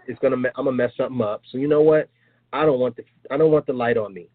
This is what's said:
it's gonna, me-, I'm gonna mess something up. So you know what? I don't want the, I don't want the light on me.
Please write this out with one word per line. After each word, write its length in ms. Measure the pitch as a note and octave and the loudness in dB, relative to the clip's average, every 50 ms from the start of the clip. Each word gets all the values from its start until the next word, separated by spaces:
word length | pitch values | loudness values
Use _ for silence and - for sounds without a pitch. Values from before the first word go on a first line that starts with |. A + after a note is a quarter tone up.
| - | -10
it's 120 | B2+ A#2+ - | -14 -6 -2
gonna, 180 | C#3 C3 B2+ B2+ | 0 0 0 0
me-, 120 | B2+ B2 - | -2 -4 -4
I'm 80 | C3 C#3 | -4 -4
gonna 120 | C3+ B2+ B2 | -2 0 0
mess 180 | B2 A#2 - | -2 -2 -2
something 240 | - C3 A#2+ C3 B2 | -4 -6 -4 -4 -4
up. 220 | A2 G#2 G#2+ - - - | -4 -4 -4 -8 -10 -10
So 80 | - B2+ | -8 -4
you 100 | C#3 D3 | -2 2
know 140 | D3 D3+ | 2 4
what? 260 | D3+ D#3 D#3 D#3 - - _ _ _ _ _ _ _ _ - | 4 4 4 2 0 -4 _ _ _ _ _ _ _ _ -4
I 100 | C#3 D#3 | 0 0
don't 140 | D#3 C3+ B2 | 2 2 2
want 160 | B2+ B2 A#2+ | 0 -2 -4
the, 80 | - - _ _ _ - - | -8 -16 _ _ _ -10 -6
I 60 | C3 C#3+ | 0 2
don't 120 | D#3+ D#3+ | 4 4
want 160 | D#3 D3 - | 4 2 2
the 60 | - | -2
light 240 | C3 B2 A#2+ A#2+ A#2 | -4 -2 0 0 0
on 160 | A2+ G#2 G2 | 0 -2 -6
me. 160 | F#2+ F2 E2+ - | -10 -16 -18 -20